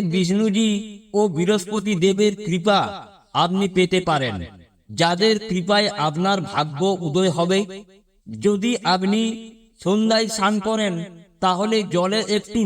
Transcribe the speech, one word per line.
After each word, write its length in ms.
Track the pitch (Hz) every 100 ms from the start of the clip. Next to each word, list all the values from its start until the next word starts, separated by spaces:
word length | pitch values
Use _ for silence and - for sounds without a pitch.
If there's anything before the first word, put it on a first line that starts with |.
| 185
বিষ্ণুজি 640 | 180 175 202 220 196 220 202 214 202 -
ও 60 | 202 208
বৃহস্পতি 640 | 156 180 208 185 214 202 190
দেবের 360 | 190 196 208 202
কৃপা 360 | 208 175 208 196 127 190 - - _ 135
আপনি 300 | 170 190 196
পেতে 300 | 185 180 185
পারেন, 340 | 175 151 127 98 82 - - _ -
যাদের 460 | 104 170 175 220 214
কৃপায় 480 | 220 185 170 208 208 202
আপনার 380 | 156 151 190 196 156
ভাগ্য 360 | 135 151 139 190 185
উদয় 300 | 170 160 190
হবে। 280 | 165 175 190 196 196 208 - _ _ -
যদি 440 | 110 196 202 233 240 165
আপনি 360 | 185 190 214 226 226 - - _ -
সন্ধ্যায় 460 | 170 214 220 220 220
স্নান 260 | 214 196 214
করেন, 340 | 202 220 208 170 185 170 - -
তাহলে 380 | 190 180 214 220 196
জলে 280 | 175 185 214 202
একটু 280 | 208 202 233